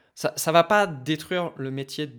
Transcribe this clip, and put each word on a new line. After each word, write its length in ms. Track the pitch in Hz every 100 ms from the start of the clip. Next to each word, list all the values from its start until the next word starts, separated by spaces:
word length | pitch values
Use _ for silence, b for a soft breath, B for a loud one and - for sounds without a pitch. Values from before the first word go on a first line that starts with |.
| B
ça, 180 | - 139 -
ça 160 | 165
va 120 | 165
pas 220 | 170 208 190
détruire 680 | 135 135 156 - 180 170 -
le 140 | 135
métier 360 | 135 135 -
de 100 | 147